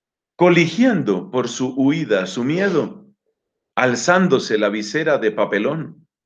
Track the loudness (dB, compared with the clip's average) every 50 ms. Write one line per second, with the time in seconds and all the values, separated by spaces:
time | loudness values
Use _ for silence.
0 | _ _ _ _ _ _ _ 2 4 4 6 4 2 2 2 2 2 2 2 0
1 | 0 0 -2 -2 -2 -4 -4 -4 -2 -4 -4 -6 -6 -4 -2 0 2 2 2 0
2 | 0 0 0 0 -2 -2 -6 -4 -4 -2 -2 0 0 0 0 0 -2 -4 -6 -14
3 | -20 _ _ _ _ _ _ _ _ _ _ _ _ _ -4 -2 0 0 0 0
4 | 2 2 4 4 4 4 2 2 0 0 -2 0 0 0 -2 -4 -6 -4 -4 -2
5 | 0 0 0 0 0 -2 -2 -2 -2 -2 -2 -2 -2 -2 -4 -6 -8 -10 -14 _
6 | _ _ _ _ _